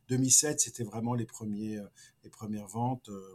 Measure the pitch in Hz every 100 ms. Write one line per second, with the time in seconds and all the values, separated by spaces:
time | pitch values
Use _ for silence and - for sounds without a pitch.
0 | - 127 131 - 151 151 127 - 107 107
1 | 117 120 110 - 110 104 110 107 98 -
2 | - _ 110 - 104 104 101 113 123 127
3 | - 98 95